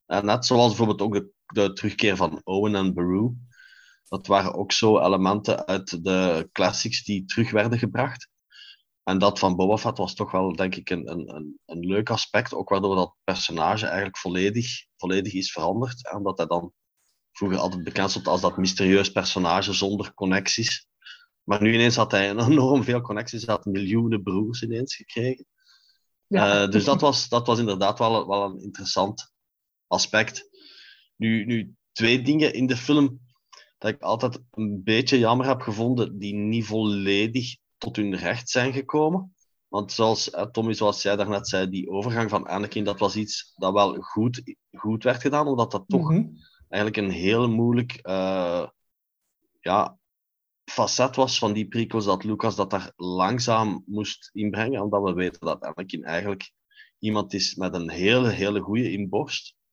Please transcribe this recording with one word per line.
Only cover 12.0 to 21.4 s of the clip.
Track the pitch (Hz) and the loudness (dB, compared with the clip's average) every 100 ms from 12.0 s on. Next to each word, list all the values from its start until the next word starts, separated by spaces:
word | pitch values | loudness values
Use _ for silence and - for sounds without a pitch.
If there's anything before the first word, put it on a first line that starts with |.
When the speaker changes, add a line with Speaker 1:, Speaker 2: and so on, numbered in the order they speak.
| 113 | 0
Speaker 1:
aspect, | 113 - 104 117 | -2 -2 -2 -2
ook | - 95 | -4 -2
waardoor | 98 98 95 | 0 2 2
dat | 87 _ | 0 _
personage | - 92 - 82 80 107 104 | -6 -4 -4 0 0 0 -2
eigenlijk | 92 98 - | -4 -4 -6
volledig, | 92 90 98 117 120 - - _ | -6 0 0 0 -4 -6 -14 _
volledig | 90 95 98 | -2 0 0
is | 95 92 | -4 -6
veranderd. | 85 80 104 127 123 - | -4 -2 -2 -4 -6 -10
En | 101 | -6
omdat | 101 92 | -4 -2
hij | 82 | -2
dan | 85 87 _ _ _ _ _ _ | -2 -4 _ _ _ _ _ _
vroeger | - 98 92 | -6 -2 0
altijd | 95 92 | -2 -4
bekend | 80 98 98 | -6 -2 -2
stond | 107 - | -2 0
als | 92 | 0
dat | 90 - | 0 0
mysterieus | 92 - 95 98 98 | -2 2 4 4 4
personage | 101 92 98 87 90 98 | 0 -2 0 2 2 0
zonder | 92 98 101 101 | -2 -2 -2 -6
connecties. | - 95 95 95 - 117 - _ _ - - _ _ | -4 0 0 0 -2 -2 -4 _ _ -20 -20 _ _